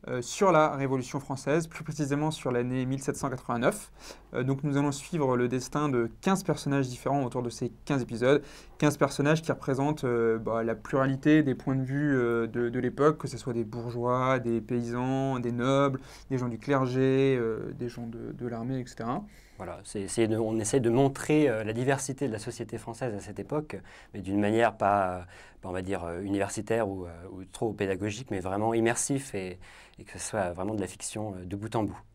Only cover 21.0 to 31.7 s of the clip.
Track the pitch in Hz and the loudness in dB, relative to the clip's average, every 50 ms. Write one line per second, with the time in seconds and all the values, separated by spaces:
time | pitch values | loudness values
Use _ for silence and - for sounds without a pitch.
21 | 139 135 135 - - - 151 151 151 135 113 110 107 104 110 117 127 135 139 135 | 4 4 2 -2 0 2 4 6 6 4 2 0 -2 -2 -2 0 0 0 0 0
22 | - - 131 - 143 127 107 107 - 123 120 - 117 107 - 110 - - 113 - | -2 -6 -4 -4 -4 -4 -4 -4 -6 -10 -8 -8 -8 -8 -8 -10 -8 -10 -8 -6
23 | 135 123 104 98 92 107 98 - 98 - 151 151 151 151 - 95 - - - - | -4 -4 -4 -6 -8 -10 -10 -10 -8 -4 -4 -4 -4 -6 -12 -12 -12 -16 -20 -20
24 | - - - 104 92 95 98 104 104 104 107 113 117 110 104 107 107 98 101 101 | -20 -14 -12 -10 -4 0 2 2 4 4 4 6 4 4 4 2 2 4 4 4
25 | 95 90 90 90 90 - - - - - - - - 92 90 92 92 92 98 90 | 2 0 -2 -6 -10 -14 -18 -20 -20 -20 -20 -14 -10 -6 -6 -4 -2 -2 -4 -4
26 | 85 85 85 87 101 98 98 98 98 98 - 110 104 - 113 117 110 98 98 95 | -4 -6 -6 -6 -2 -2 0 0 0 -2 -2 -8 -2 0 0 0 2 0 -2 -6
27 | 90 85 85 82 87 98 98 92 95 98 - - 123 110 101 104 107 95 95 90 | -8 -10 -12 -14 -14 -14 -14 -14 -14 -14 -6 -4 -4 -2 0 -2 0 0 0 -2
28 | 101 107 104 117 131 - 104 95 87 95 95 101 107 113 113 117 113 117 120 - | -2 -4 -4 -6 -8 -6 -6 -4 -2 -2 0 2 2 2 4 4 4 4 2 2
29 | - - 139 135 135 - - 98 92 92 92 92 - - - - - - - - | 0 -2 -2 -4 -4 -6 -8 -8 -8 -8 -10 -14 -16 -20 -20 -20 -20 -20 -20 -20
30 | 101 - - 92 - - - 110 95 87 87 87 92 104 110 104 95 92 - - | -20 -16 -14 -12 -10 -4 -2 0 0 0 -2 -4 -4 -4 -2 -4 -4 -6 -6 -10
31 | - - - 110 107 107 95 92 90 90 101 101 107 110 | -10 -8 -6 -6 -6 -6 -8 -10 -8 -8 -8 -8 -8 -2